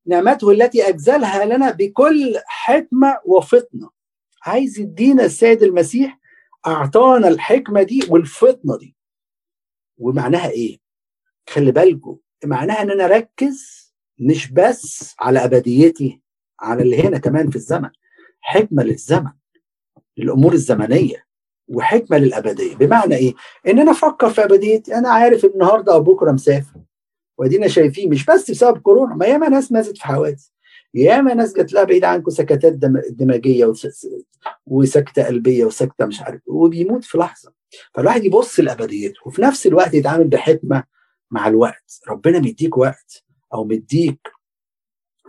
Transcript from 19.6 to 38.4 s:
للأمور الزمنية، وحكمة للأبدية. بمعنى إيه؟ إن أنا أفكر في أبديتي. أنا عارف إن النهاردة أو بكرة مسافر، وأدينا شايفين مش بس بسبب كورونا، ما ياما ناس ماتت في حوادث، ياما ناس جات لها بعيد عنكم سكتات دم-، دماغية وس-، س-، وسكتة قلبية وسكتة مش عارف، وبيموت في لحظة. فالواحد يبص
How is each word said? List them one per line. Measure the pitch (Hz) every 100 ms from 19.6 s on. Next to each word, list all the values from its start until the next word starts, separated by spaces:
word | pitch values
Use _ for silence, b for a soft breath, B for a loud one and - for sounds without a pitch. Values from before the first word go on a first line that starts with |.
| _ _ _ _ _ -
للأمور | 113 131 160
الزمنية، | 170 139 107 107 143 - - _ _ _ _ -
وحكمة | 120 156 220 - 151
للأبدية. | 131 110 107 101 92 -
بمعنى | 143 233 190 131
إيه؟ | 127 - B B -
إن | 226
أنا | 311
أفكر | 320 311 294 226
في | 220
أبديتي. | 202 196 208 220 - 226
أنا | 247
عارف | 226 240 233 190
إن |
النهاردة | 196 180 220 202
أو | 165
بكرة | 151 190 160
مسافر، | 135 - 143 139 - _ _ _ _ _ -
وأدينا | 131 190 196
شايفين | 175 151 143 190
مش | 139 143
بس | 339 -
بسبب | - 240 226
كورونا، | - 220 254 156
ما | 196
ياما | 294 311
ناس | 269 262
ماتت | 226 214 202
في |
حوادث، | 139 139 151 143 _ _ b b b
ياما | 120 151 247 269
ناس | 233 226
جات | - 175
لها | 196
بعيد | 190 -
عنكم | - 180 160
سكتات | - 143 143 165
دم-، | 147 135 131 -
دماغية | 117 131 120 131 123 113
وس-، | 107 -
س-، | - - 127 - _ B B -
وسكتة | 135 135 147 143 -
قلبية | 117 120 123 123 113
وسكتة | - 135 - 104
مش | 104
عارف، | - - -
وبيموت | 151 165 170 185 254
في | - 165
لحظة. | 175 - _ _ _ b b
فالواحد | - 135 240 202
يبص | 208